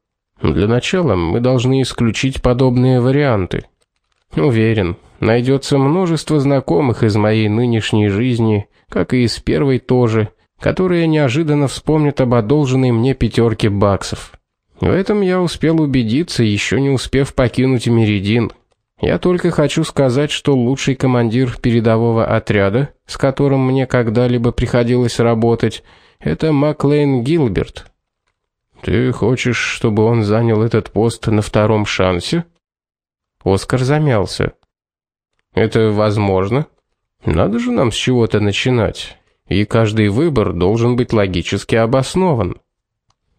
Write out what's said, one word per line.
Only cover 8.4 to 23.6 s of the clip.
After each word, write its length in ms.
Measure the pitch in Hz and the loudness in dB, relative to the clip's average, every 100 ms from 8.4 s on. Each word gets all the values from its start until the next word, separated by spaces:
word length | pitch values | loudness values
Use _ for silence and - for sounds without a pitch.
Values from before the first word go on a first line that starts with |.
| 113 104 - _ _ | 0 0 -4 _ _
как 240 | - - | -6 -2
и 100 | 127 | 0
из 140 | 120 - | 0 -2
первой 400 | - 139 143 127 | -4 -2 0 -2
тоже, 520 | - 127 120 110 107 - _ _ | 0 0 2 0 -2 -6 _ _
которые 480 | - 151 185 175 165 | -4 0 0 0 2
неожиданно 600 | 156 143 131 160 147 139 | 2 2 0 0 0 -2
вспомнят 540 | - - 156 147 139 | -4 -2 0 0 0
об 120 | 131 | 2
одолженной 580 | 120 107 147 139 131 127 | 2 2 0 2 0 2
мне 220 | 117 123 | 2 0
пятерке 560 | 135 117 - 117 104 110 | 0 0 2 0 2 0
баксов. 640 | 101 101 98 - - - - _ _ _ _ | 2 2 0 -4 -12 -14 -20 _ _ _ _
В 100 | - | 0
этом 320 | 143 196 208 | 0 0 0
я 200 | 190 185 | 0 0
успел 400 | 175 - 151 160 | -2 -2 0 0
убедиться, 640 | 151 131 110 123 175 - | 0 0 0 -2 -2 0
еще 360 | 113 101 - 110 | 0 0 -2 -2
не 100 | 139 | 0
успев 440 | 135 - 131 135 | -2 -2 -2 -2
покинуть 540 | - 123 - 131 127 117 | 0 0 2 0 0 2
Меридин. 640 | 117 110 104 98 117 110 - _ _ _ _ | 2 2 0 0 0 -2 -6 _ _ _ _
Я 160 | - 170 | -2 0
только 340 | 180 180 175 | 0 0 0
хочу 320 | 165 147 - | 0 0 0
сказать, 480 | 160 - 135 123 147 | -2 0 0 0 -2
что 240 | - - 139 | -4 0 0
лучший 400 | 120 135 - 131 | 0 -2 -2 -2
командир 640 | 135 123 117 117 127 113 | 0 2 0 0 -2 -2
передового 680 | 127 117 113 113 117 113 110 | 0 2 2 2 2 0 0
отряда, 640 | 110 - 101 98 110 143 - - | 0 0 0 2 0 -2 -8 -16
с 120 | - | -4
которым 480 | 139 135 143 135 | -2 0 0 2